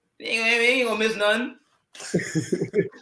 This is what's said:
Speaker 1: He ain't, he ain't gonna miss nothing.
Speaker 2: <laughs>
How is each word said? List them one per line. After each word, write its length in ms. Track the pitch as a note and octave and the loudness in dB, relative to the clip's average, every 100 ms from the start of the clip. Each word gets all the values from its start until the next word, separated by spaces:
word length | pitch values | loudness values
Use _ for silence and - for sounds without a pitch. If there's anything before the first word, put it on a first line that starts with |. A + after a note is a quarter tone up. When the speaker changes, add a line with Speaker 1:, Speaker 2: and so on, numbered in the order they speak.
| _ _ | _ _
Speaker 1:
He 60 | - | -4
ain't, 300 | A3+ A3+ A#3 | 0 2 4
he 60 | A#3+ C4 | 4 4
ain't 80 | A#3 | 2
gonna 100 | G#3+ | 0
miss 180 | A3 G#3 | 0 2
nothing. 400 | G#3 A3 B3+ - _ _ _ | 2 2 -2 -8 _ _ _
Speaker 2:
<laughs> 960 | - - F3 - D#3+ - F3 A#2+ G#3+ B2 - | -16 -4 -4 -2 -4 -2 -4 -2 -2 -2 -6